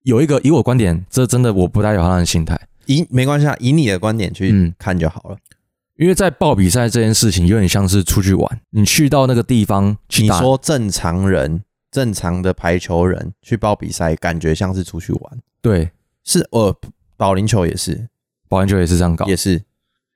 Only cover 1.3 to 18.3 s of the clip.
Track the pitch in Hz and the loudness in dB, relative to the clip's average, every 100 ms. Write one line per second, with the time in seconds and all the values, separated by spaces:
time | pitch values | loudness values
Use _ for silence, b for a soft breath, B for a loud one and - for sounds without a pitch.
1.3 | 123 123 98 90 101 104 104 85 90 85 | 2 2 2 0 0 0 2 2 2 0
2.3 | 87 80 80 - _ - 139 175 131 131 | 0 -2 -4 -8 _ -2 -2 0 0 0
3.3 | 147 147 - 120 160 123 92 107 113 90 | 2 0 0 0 2 2 0 -2 -2 -4
4.3 | 90 95 101 85 85 - 90 80 - 85 | -2 2 2 2 -2 -4 -2 -2 -4 -14
5.3 | 95 _ _ _ _ _ - 175 185 190 | -18 _ _ _ _ _ -2 0 2 0
6.3 | - 156 107 92 123 117 113 110 110 113 | 0 0 2 2 2 0 0 0 2 0
7.3 | 92 87 110 92 101 98 98 90 - 95 | 2 2 2 2 0 0 0 0 0 0
8.3 | 92 - 117 - 110 104 - 143 147 131 | 0 0 -6 -6 0 0 2 2 2 2
9.3 | 120 - 123 101 98 101 104 - - 107 | 2 2 0 2 2 0 -2 -4 0 2
10.3 | 87 127 135 - 147 107 87 87 87 95 | 2 2 0 0 -2 -2 -4 -2 0 0
11.3 | 90 67 82 - _ _ 139 123 98 87 | 0 0 -4 -8 _ _ -4 -2 -2 -4
12.3 | 90 92 - 87 90 - 85 92 90 80 | -2 -2 -2 -2 -2 -2 -2 0 -2 -8
13.3 | - - 113 107 104 82 - 82 80 85 | -14 -8 -4 -2 -4 -6 -4 -4 -4 -4
14.3 | 82 82 80 92 95 87 85 - - - | -4 -2 -2 -2 -4 -6 -10 -8 -8 -8
15.3 | 120 - _ 117 95 80 - _ _ - | -20 -20 _ 0 0 -2 -8 _ _ -4
16.3 | 180 165 117 104 - - - _ - 98 | -2 0 0 0 -2 -10 -20 _ -4 -2
17.3 | 95 107 107 85 - - - 117 _ _ | 0 0 0 0 -2 -6 -8 -10 _ _